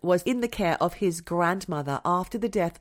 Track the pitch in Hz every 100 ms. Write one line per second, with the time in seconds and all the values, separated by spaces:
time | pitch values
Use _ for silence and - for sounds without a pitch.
0 | 170 180 180 247 233 - 185 160 175 -
1 | 196 170 170 170 170 185 190 156 143 139
2 | - 180 180 233 226 214 170 -